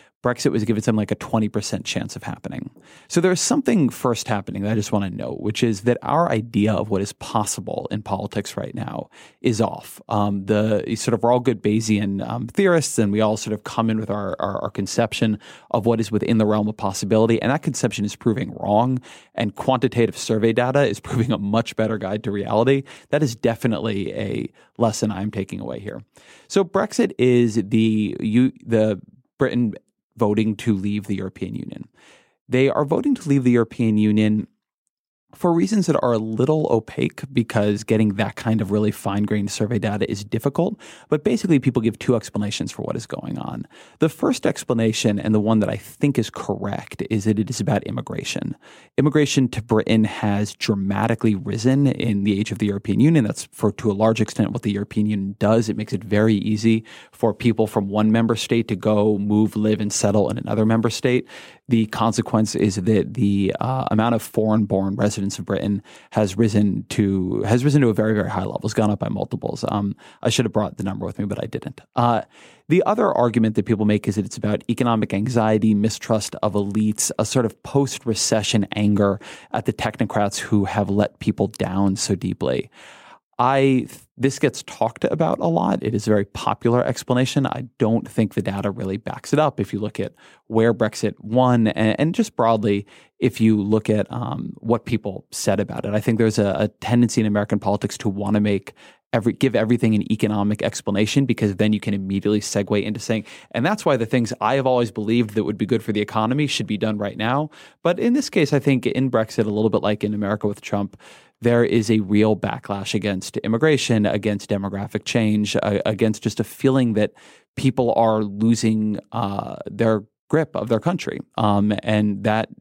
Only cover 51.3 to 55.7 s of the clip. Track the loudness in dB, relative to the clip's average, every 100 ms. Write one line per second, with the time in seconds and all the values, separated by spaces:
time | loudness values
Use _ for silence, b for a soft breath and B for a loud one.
51.3 | 0 -4 -2 2 4 2 2 -2 0 2
52.3 | 0 -2 -2 -2 -2 0 4 6 4 2
53.3 | -4 -10 -2 -2 0 -2 2 2 2 0
54.3 | 0 -2 -2 -4 -4 -4 -2 0 0 -4
55.3 | 0 2 4 2